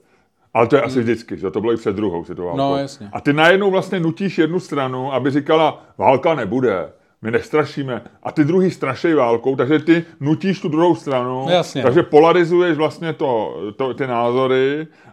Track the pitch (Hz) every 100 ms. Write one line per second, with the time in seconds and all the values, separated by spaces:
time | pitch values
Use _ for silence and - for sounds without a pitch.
0 | _ _ _ _ _ 113 117 143 - 131
1 | 117 113 - 95 95 107 113 117 113 98
2 | 107 87 85 85 87 85 139 139 139 -
3 | 104 - - 147 160 190 202 190 185 190
4 | 165 160 196 170 156 180 170 143 131 131
5 | 131 131 135 139 143 160 156 127 - -
6 | 101 131 170 156 107 120 123 95 76 -
7 | _ _ 110 117 - 151 135 - 135 117
8 | - _ - - 147 190 185 143 139 123
9 | 175 156 120 117 123 135 127 151 151 170
10 | 165 - 143 156 190 185 190 156 175 151
11 | - 131 123 127 139 180 - 143 123 143
12 | - 151 165 175 170 175 180 147 156 139
13 | 165 156 151 117 92 64 101 101 131 120
14 | 135 120 120 127 131 131 135 147 160 _
15 | -